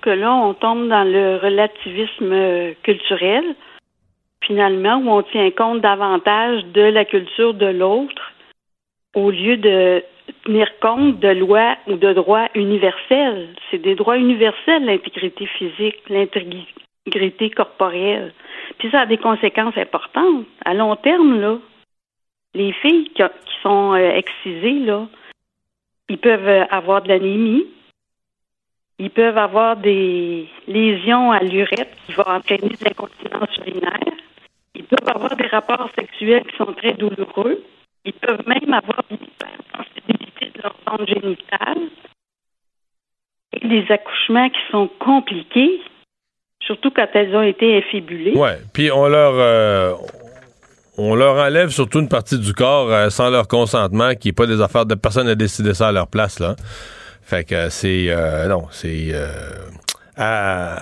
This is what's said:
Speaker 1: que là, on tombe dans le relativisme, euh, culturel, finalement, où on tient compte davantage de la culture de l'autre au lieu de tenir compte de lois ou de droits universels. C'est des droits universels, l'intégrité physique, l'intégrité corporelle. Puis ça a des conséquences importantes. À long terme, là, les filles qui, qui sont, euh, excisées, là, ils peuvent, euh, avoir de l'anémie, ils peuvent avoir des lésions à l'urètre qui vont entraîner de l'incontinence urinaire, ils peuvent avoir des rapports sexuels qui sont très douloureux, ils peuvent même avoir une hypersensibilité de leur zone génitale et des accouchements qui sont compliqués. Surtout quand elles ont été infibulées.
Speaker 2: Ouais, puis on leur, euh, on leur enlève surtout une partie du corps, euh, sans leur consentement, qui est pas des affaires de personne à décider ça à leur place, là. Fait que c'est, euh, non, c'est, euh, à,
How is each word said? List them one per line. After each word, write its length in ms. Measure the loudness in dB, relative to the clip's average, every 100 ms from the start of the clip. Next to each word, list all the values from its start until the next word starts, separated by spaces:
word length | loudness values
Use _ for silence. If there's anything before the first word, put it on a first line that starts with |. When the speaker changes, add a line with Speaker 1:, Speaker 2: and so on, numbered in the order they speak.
Speaker 1:
que 80 | -2
là, 240 | 0 2
on 180 | 2 0
tombe 340 | 0 -2 -2 0
dans 140 | 2
le 340 | 2 2 2 0
relativisme, 920 | 0 0 0 -2 -12 -6 -6 -4 -2
euh, 420 | 0 0 0 -4 -6
culturel, 600 | -2 -2 -2 -2 0 0 -2 -8 -14 -20 _ _ _ _ _ -10
finalement, 540 | -4 0 0 2 0 0
où 100 | 2
on 140 | 0
tient 280 | 0 0 0
compte 300 | 2 0 2
davantage 840 | 0 2 0 0 2 0 0 -2 -2
de 80 | 4
la 240 | 4 4 2
culture 480 | 0 -2 0 0
de 140 | 2 0
l'autre 640 | 2 0 0 -2 -10 -18 _ _ _ _ _ _ _ _
au 160 | 0 0
lieu 260 | 0 0 2
de 460 | 4 4 4 2 -2 _ -20 -12
tenir 240 | 0 2 2 0
compte 380 | -2 2 2 4
de 80 | 2
lois 500 | 2 4 4 4 0 -4
ou 80 |
de 180 | 2 2
droits 360 | 2 2 2 0
universels. 960 | -2 0 2 0 0 0 2 2 -2 -10 -16 -8
C'est 100 | -4
des 140 | -2
droits 240 | 0 2 2
universels, 680 | 2 4 2 2 0 2
l'intégrité 640 | 2 -2 -2 -8 -8 -8 -10
physique, 500 | -8 -8 -4 -4 -4 -4
l'intégrité 1400 | -2 0 -4 -8 -14 -16 -20 _ _ -6 -2 -2 -2 -4 -2
corporelle. 800 | -4 -2 -2 -2 -2 -2 -6 -16 -20 -18 -16 -10
Puis 120 | -2
ça 100 | 0
a 60 | 2
des 100 | 0
conséquences 640 | 0 0 0 -2 -4 -4
importantes. 680 | -6 -6 -6 0 2 0 -4 -8 -4
À 80 |
long 200 | 0 0 0
terme, 440 | 0 4 4 4
là, 180 | 0 -4 -8 _ _ _ _ _ _ _ _
les 180 | -4 -4
filles 380 | 0 2 2 2
qui, 80 | 0
qui 320 | -2 -2 -14 -6
sont, 320 | 0 2 2
euh, 160 | 4 4
excisées, 680 | 2 -2 -10 -10 -4 -2 0
là, 260 | 0 -2 -4 _ -20 -20 _ _ _ _ _ _ -10
ils 80 | 0
peuvent, 280 | 2 2 4
euh, 180 | 4 2
avoir 300 | -2 0 0
de 60 | 2
l'anémie, 560 | 0 2 0 2 0 -2 -8 _ _ _ _ _ _ _ _ _ _ _ -12
ils 120 | -6
peuvent 280 | 0 2 2
avoir 400 | 0 2 0 0
des 680 | 0 2 0 -2 -4 -6 -10 -16 -6
lésions 680 | 0 2 0 0 2 2
à 80 | 2
l'urètre 560 | 0 0 -2 -2 -6 -12
qui 80 | -12
vont 140 | -4 -2
entraîner 420 | -2 -2 -2 -2
de 160 | -4
l'incontinence 720 | -6 -6 -12 -12 -10 -8 -6 -8
urinaire, 580 | -10 -8 -6 -6 -8 -10 -18 _ _ _ _
ils 100 | -16
peuvent 240 | -2 -2 -2
avoir 200 | -4 -6
des 120 | -6 -4
rapports 420 | -4 -4 -6 -6 -10
sexuels 460 | -12 -6 2 2
qui 120 | 0 -8
sont 160 | -8
très 180 | -4 -4
douloureux, 680 | -2 -4 -4 -8 -4 -4 -4 -8 _ _ _
ils 80 | -14
peuvent 340 | -6 -4 -4 -2
même 280 | -4 0
avoir 280 | -2 -2 -6 -6
une 60 | -10
hypersensibilité 1400 | -16 -20 -20 -20 -20 -16 -16 -14 -6 -6 -6 -14 -14
de 80 | -10
leur 120 | -12 -10 -10
zone 180 | -6 -4
génitale 840 | -4 -4 -8 -6 -6 -4 -6 -8 -12 -20 _ _ _ _ _ _ _ _ _ _ _ _ _ -14
et 120 | -8 0
des 200 | 0 2
accouchements 600 | 0 0 -6 0 2 2
qui 100 | -2 -4
sont 200 | -2 -2 -2
compliqués. 840 | 2 2 2 -10 -4 2 2 0 -8 _ _ _ _ _ _ -14 -10
Surtout 220 | -4 -2
quand 120 | 0 2
elles 200 | 2 2
ont 80 | 2
été 360 | 2 2 4 4
infibulées. 580 | 2 -8 -8 -6 0 2
Speaker 2:
Ouais, 240 | 2 0 -8
puis 180 | -2 2
on 160 | 4 4
leur, 240 | 6 4 6
euh, 580 | 4 4 4 2 0 -2 -10 -18 -20 -20 -20 _ _ _ _ -4
on 160 | 0
leur 220 | 4 4 4
enlève 340 | 2 2 2
surtout 300 | 0 0 0
une 100 | 0
partie 280 | -2 -2 -4
du 140 | -2
corps, 400 | 0 2 2 2
euh, 160 | 2 2
sans 220 | 2 2
leur 180 | 2 2
consentement, 680 | 2 2 2 0 2 0
qui 140 | 0 -2
est 40 |
pas 120 | 0
des 160 | 2 2
affaires 240 | 2 2
de 100 | 0
personne 340 | 0 -2 0 0
à 60 |
décider 380 | 0 0 0 -2
ça 160 | 2 2
à 40 |
leur 160 | 2 -2
place, 320 | -2 -2 -2
là. 160 | -6 -6 -10 -18 -20 -20 -20 -20
Fait 220 | -6 -6
que 260 | -4 -4 -4
c'est, 380 | -4 -2 0 0
euh, 380 | 0 -2 -2 -2
non, 180 | -2 -4
c'est, 420 | -12 -8 -6 -6
euh, 180 | -6 -8 -10 -14 -16 -18 -16 -16 -16 _
à, 600 | -4 -2 0 -2 -2 -6 -10